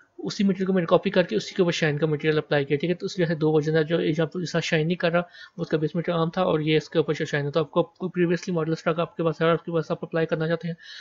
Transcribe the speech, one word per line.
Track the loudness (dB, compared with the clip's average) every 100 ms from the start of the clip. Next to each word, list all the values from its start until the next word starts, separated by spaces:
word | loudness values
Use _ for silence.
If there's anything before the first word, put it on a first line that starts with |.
| _ -10
उसी | -10 0
मटेरियल | 0 0 0
को |
मैंने | 0 4
कॉपी | 2 4
करके | 0 0 -2
उसी | -4 0
के |
ऊपर | 0
शाइन | 2 0 0
का | 0
मटेरियल | 0 0 0
अप्लाई | 2 0 2
किया, | 0
ठीक | 0
है। | -2
तो | -4
उस | -2
वजह | 0
से | 2
दो | 2
वर्जन | 4 2 2
है, |
जो | 2 0
यहाँ | 0 0 0
पर | -2
जैसा | -4 -2
शाइन | 0 0 2
नहीं | 0
कर | 0
रहा | 0
वो | -2 -10 -20 -10
उसका | -2 0
बेस | 0 -2
मटेरियल | -2 0
आम | 0 0
था |
और | 2 2
ये | 2 0
इसके | 2 0
ऊपर | 0
जो | 0 -2
शाइन | -2 -2
है, |
तो | -2
आपको, | 0 0
आपको | -2 _ -8
प्रीवियसली | 0 0 0 -2
मॉडल | -4 -2 -2
स्टॉक | -2 -2
आपके | -4 -2
पास | -2 2
है | 2
और |
आपके | 2 0
पास | -4 -2
आप | -6
अप्लाई | -4 -2 -2
करना | -2 -2
चाहते | -2 -4
हैं | -10 -14 -18